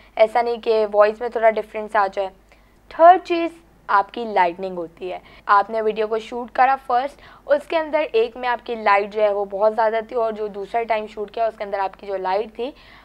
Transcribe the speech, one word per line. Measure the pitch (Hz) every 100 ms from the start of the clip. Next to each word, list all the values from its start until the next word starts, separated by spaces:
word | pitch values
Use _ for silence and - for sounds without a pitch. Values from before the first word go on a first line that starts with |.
| _ -
ऐसा | 220 240
नहीं | 233 233
कि | 226 220 214
वॉइस | 208 208 214
में | 240
थोड़ा | 226 226
डिफरेंस | 220 214 220 214 214
आ | 196
जाए। | 196 190 - _ _ _ _ -
थर्ड | - 330 370
चीज़, | 359 339 330 330 _ _ -
आपकी | 202 196 -
लाइटनिंग | 226 202 180 175 190 180
होती | 165 165 185
है। | 175 - - -
आपने | 202 202 226
वीडियो | 220 208 214
को | 226
शूट | 220 240 240
करा | - 262 269
फर्स्ट, | - 247 277 - - - -
उसके | 285 294 330
अंदर | 311 302
एक | 311 226 240 254
में | 247
आपकी | 233 -
लाइट | 233 214 202 208
जो | 214
है | 214
वो | 202 202
बहुत | 190 214
ज़्यादा | 220 220 226
थी | 220
और | 254 226
जो | 214 214
दूसरा | 202 196 240
टाइम | 226 220 214
शूट | 214 202
किया | 233 226
उसके | 220
अंदर | 202 196
आपकी | 190 190 202
जो | 190
लाइट | 185 190 226
थी | - 247 302 - -